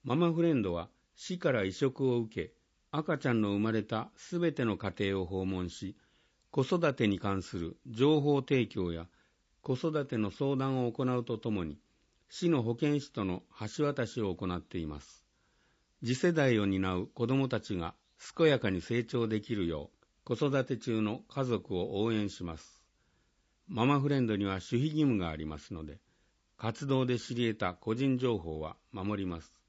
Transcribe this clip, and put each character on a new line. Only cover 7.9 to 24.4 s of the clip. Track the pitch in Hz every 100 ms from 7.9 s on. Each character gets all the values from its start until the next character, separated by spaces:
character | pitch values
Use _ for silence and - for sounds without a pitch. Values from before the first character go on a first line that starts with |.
| 110 139 156
報 | 143 139
提 | 131 135 107
供 | - 87
や | 82 85 _ _ _ _ _
子 | -
育 | 127 165 151 139
て | 117
の | 104
相 | - 139 135
談 | 135 131 120
を |
行 | 113
う | 127 123 120
と | 113
と | 120
も | 104 80
に、 | 73 _ _ _ _ _
市 | - 175
の | 147
保 | 113 117
健 | 147 147
師 | -
と | - 95
の | 90 _ - 107 -
橋 |
渡 | 147 135 113
し | -
を | 101
行 | 85 95
っ | 87
て | - 92
い | 80
ま | 73
す。 | - - _ _ _ _ _ _ _ _
次 | 117 127
世 | 175
代 | 160 135 113
を | 101
担 | 95 95 90
う | 117
子 | - 117
ど | 135
も | 131
た | 113
ち | - 92
が | 85 - _ _ - -
健 | 160
や | 131
か | 110
に | 92
成 | - 120
長 | 113 127 113
で | 107
き | 104 107
る | 85
よ | 78 73 _ _ _ -
う、 | 117
子 |
育 | 147 139
て | 127 120
中 | - 113
の | 104 123 -
家 | 143
族 | 131 107 - 92
を | 90 98
応 | 113
援 | 110 101
し | -
ま | 85 80
す。 | - - _ _ _ _ _ _ _ _ -
マ | 120 123
マ | 143
フ | 143
レ | 143
ン | 117
ド |
に | 104